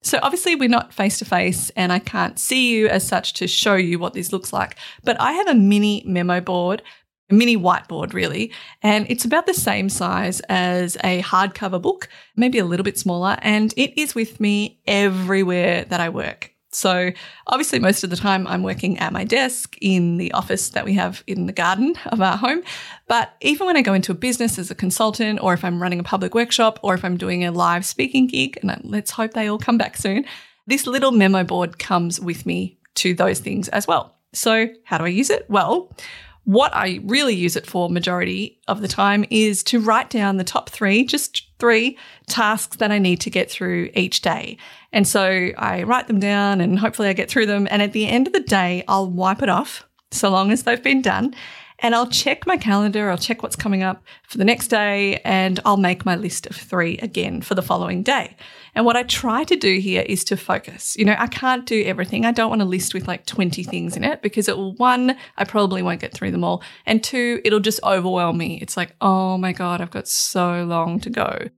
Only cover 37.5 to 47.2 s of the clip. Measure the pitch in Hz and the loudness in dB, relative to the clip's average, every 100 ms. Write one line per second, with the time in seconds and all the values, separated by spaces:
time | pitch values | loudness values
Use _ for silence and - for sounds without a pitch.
37.5 | - - 185 175 175 175 180 180 185 214 | -2 -4 -4 0 0 -2 -2 -2 -4 -8
38.5 | _ - 208 196 - 202 208 202 220 214 | _ -6 -4 -4 0 2 2 2 2 2
39.5 | 196 - 240 220 226 - 240 202 196 180 | 2 0 2 4 2 2 0 0 0 0
40.5 | - - - 202 208 247 294 - - - | -4 -4 -2 2 4 2 0 -2 -6 -10
41.5 | _ 240 226 240 - - - - - 214 | _ 4 4 2 -4 -20 -20 -6 0 0
42.5 | 214 - - 214 208 190 175 - 185 180 | 0 -4 -2 0 2 2 2 0 -2 -2
43.5 | - 180 175 175 - 185 - - - - | -4 -4 -2 -2 -2 -2 0 -2 -2 -6
44.5 | - - - _ 220 196 208 190 190 180 | -16 -20 -20 _ 0 2 2 2 2 0
45.5 | - - 180 190 247 - 208 202 202 202 | -2 -4 -2 0 0 2 0 2 2 2
46.5 | 196 175 185 214 - 202 185 | 2 2 2 0 0 0 0